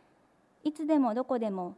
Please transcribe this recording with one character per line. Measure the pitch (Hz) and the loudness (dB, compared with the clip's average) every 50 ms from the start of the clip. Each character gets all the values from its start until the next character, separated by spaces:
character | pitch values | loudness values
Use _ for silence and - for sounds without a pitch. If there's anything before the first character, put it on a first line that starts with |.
| _ _ _ _ _ _ _ _ _ _ _ _ - | _ _ _ _ _ _ _ _ _ _ _ _ -4
い | 302 302 | -4 -2
つ | - 320 | -2 0
で | 294 320 | 2 4
も | 294 269 233 214 | 4 4 2 2
ど | 247 262 | 0 -2
こ | - 262 | -2 -2
で | 240 226 214 | -2 0 -2
も | 196 190 180 175 - | -2 -4 -4 -6 -8